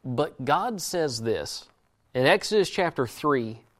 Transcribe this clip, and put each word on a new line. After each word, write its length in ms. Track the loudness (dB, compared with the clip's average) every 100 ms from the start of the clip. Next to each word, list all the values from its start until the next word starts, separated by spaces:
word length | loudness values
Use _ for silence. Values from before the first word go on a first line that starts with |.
But 400 | -6 -2 -2 -2
God 360 | 0 2 2 -4
says 420 | -4 -2 -2 -2
this 460 | -2 -2 -2 -10 -14 _ _ _ _
in 120 | 2 4
Exodus 440 | 4 2 0 0
chapter 380 | 0 -2 0 -4
three. 560 | -2 0 0 0 -10 _